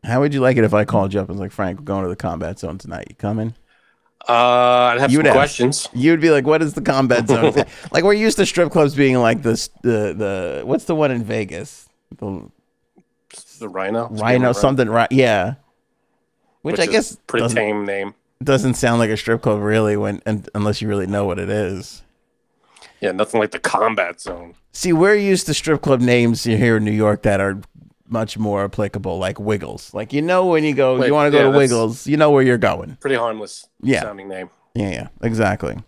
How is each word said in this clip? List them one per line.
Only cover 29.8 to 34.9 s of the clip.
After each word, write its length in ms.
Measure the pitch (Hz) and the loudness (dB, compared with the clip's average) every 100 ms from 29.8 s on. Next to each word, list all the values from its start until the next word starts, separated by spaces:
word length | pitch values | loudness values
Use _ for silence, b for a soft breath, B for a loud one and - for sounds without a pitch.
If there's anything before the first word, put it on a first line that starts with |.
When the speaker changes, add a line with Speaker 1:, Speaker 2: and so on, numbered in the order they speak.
| - | -12
Speaker 1:
Like, 180 | 101 113 | -12 -4
you 80 | 139 | -4
know, 260 | 165 185 185 | 0 2 2
when 180 | 160 | 2
you 100 | 151 | 0
go, 240 | 135 131 127 | 2 2 2
Speaker 2:
Wait, 80 | 131 | 2
Speaker 1:
you 80 | |
wanna 160 | 147 147 | 4 4
go 80 | 143 | 4
Speaker 2:
yeah, 60 | |
Speaker 1:
to 60 | 135 | 6
Speaker 2:
that's 60 | 143 | 6
Speaker 1:
Wiggles, 480 | 135 120 110 120 - | 4 2 0 -4 -4
you 120 | 151 | 2
know 120 | 151 | 6
where 120 | 143 | 6
you're 160 | 131 120 | 4 4
going. 380 | 98 87 85 135 | 0 -2 -8 -8
Speaker 2:
pretty 160 | 143 127 | -2 -2
harmless 500 | 117 110 101 - - _ | -2 -6 -12 -16 -20 _
Speaker 1:
Yeah. 200 | 131 117 | -2 0
Speaker 2:
sounding 260 | 107 101 98 | -2 -10 -12
name. 220 | 92 92 _ _ | -12 -12 _ _
Speaker 1:
Yeah, 160 | 120 98 | -6 -4